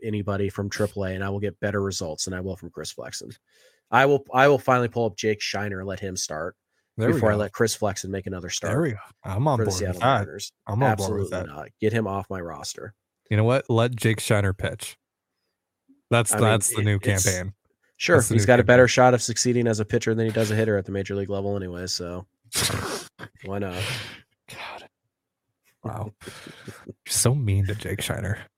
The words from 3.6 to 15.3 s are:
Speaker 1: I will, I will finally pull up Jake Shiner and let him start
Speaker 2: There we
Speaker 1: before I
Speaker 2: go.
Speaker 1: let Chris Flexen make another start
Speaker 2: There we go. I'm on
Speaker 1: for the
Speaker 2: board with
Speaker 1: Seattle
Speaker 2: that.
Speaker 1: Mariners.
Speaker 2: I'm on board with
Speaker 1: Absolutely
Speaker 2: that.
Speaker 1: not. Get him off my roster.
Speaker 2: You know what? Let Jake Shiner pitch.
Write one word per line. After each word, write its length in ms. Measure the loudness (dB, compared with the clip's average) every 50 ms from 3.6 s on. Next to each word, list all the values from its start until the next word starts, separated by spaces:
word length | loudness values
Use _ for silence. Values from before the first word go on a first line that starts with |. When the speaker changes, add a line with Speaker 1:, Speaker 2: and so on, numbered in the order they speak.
| _ _ _ _ _ _
Speaker 1:
I 160 | 2 4 4
will, 180 | 4 4 2 0 0 4
I 140 | 6 6
will 120 | 6 6 4
finally 280 | 4 2 2 2 2
pull 180 | 0 0 -2 -2
up 120 | -2 -2
Jake 240 | -2 -2 -2 -2 -2
Shiner 380 | -4 -6 -6 -6 -6 -6 -6 -6
and 80 | -6 -8
let 100 | -8 -6
him 160 | -8 -8 -6
start 400 | -6 -6 -6 -6 -6 -6 -8 -10 _ _ _ _ _ _ _ _
Speaker 2:
There 120 | 0 2 2
we 40 | 2
Speaker 1:
before 160 | 4 4 2
I 20 | 2
Speaker 2:
go. 60 | 2
Speaker 1:
let 120 | -2 -2
Chris 240 | 0 0 0 0 0
Flexen 340 | 0 -2 -2 -2 -4 -6 -6
make 160 | -8 -8 -6
another 220 | -8 -8 -8 -8 -8
start 220 | -8 -6 -4 -2
Speaker 2:
There 100 | -2 0
we 100 | -2 -2
go. 60 | -4 -8 -12 -20 _ _ -10
I'm 200 | -4 -2 0 2 2
on 80 | 2
Speaker 1:
for 80 | 2 2
the 60 | 0
Speaker 2:
board 20 | 0
with 60 | -2
Speaker 1:
Seattle 200 | -2 -4 -2 0
Speaker 2:
that. 200 | 2 2 2 2
Speaker 1:
Mariners. 300 | 0 -4 -8 -12 -12 -14 -16 _ _
Speaker 2:
I'm 60 | -4 -2 2 2
on 120 | 2 2
board 240 | 0 -2 -2 -2 -4
with 140 | -4 -4 -4
Speaker 1:
Absolutely 40 | -6
Speaker 2:
that. 80 | -6
Speaker 1:
not. 220 | -8 -10 -14 -16 -16 -6 _
Get 100 | -2 0
him 160 | 0 0 -2
off 220 | -2 -4 -6 -6 -6
my 100 | -8 -8
roster. 540 | -8 -10 -10 -10 -12 -12 -12 -12 -14 -16 -16 _ _ _ _ _ _ 0
Speaker 2:
You 60 | 2
know 80 | 4 4
what? 260 | 4 2 2 0 2
Let 240 | 2 2 2 2 0
Jake 280 | 0 0 2 2 0
Shiner 320 | 0 2 2 2 2 0 -2
pitch. 420 | -2 -4 -6 -6 -8 -12 -14 -16 _ _ _ _ _ _ _